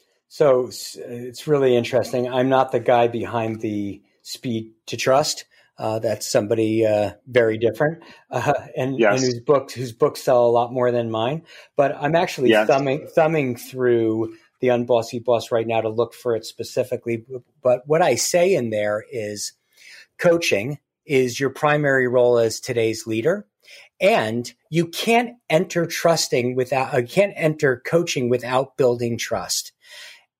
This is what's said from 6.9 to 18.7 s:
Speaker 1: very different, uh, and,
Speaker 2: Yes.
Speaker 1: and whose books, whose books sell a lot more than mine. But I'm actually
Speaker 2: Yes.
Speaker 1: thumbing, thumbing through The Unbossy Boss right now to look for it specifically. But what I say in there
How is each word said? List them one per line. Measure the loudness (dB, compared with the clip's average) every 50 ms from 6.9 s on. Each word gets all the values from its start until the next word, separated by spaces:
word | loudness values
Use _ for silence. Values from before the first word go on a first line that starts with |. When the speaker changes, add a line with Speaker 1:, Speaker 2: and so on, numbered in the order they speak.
| 4 2 0 -2 -4 -10 _ 0
Speaker 1:
very | 2 2 2 4 2 0
different, | 0 -2 0 0 -2 -2 -2 -6 -14 -20 -20 -20 _ _
uh, | -6 -4 0 0 -2 -2 -4 -8 -6 -6
and, | -4 -4 0 2
Speaker 2:
Yes. | 4 4 4 2 0
Speaker 1:
and |
whose | 0 -2 -4
books, | 0 2 2 2 2 -2 -10
whose | -10 -10 -10
books | -2 _ 0 0 0 -2
sell | 0 2 4 4 4
a | 4
lot | 4 2 2 0
more | -2 0 0 0
than | 0 0 -2 -2
mine. | -2 -2 -2 -2 -4 -6 -10 -16 -20 -20 -20 _ _
But | 0 0 0 0
I'm | -2 -4 0 0
actually | 0 0 0 -2 -2 2 4
Speaker 2:
Yes. | 4 4 4 4
Speaker 1:
thumbing, | 2 2 2 0 -2 -4 -6 -2
thumbing | 2 2 2 2 2 0 -2 -2 -4
through | -8 -10 -14 -8 -2 2 2 2 4 2 0 0 -2 -4 -6 -8 -16 _ _ _ _
The | 0 2
Unbossy | 2 2 2 2 2 0 0 -2 -8 -8 0
Boss | 0 0 0 0 -2
right | -2 -2 -2
now | 0 -2 -2
to | -2 -2
look | -2 -2 -2 -4 -4
for | -8 -4 -4 -4
it | -2 -4
specifically. | -10 -14 -14 -14 -8 -4 -4 -4 -4 -6 -8 -6 -6 -6 -6 -8 _ -16 -16 -16 _ _ _ _
But | 0 0 0 0 0
what | 2 2 4
I | 2 2
say | 0 0 0 2 2 4 4 2
in | 0 0
there | -2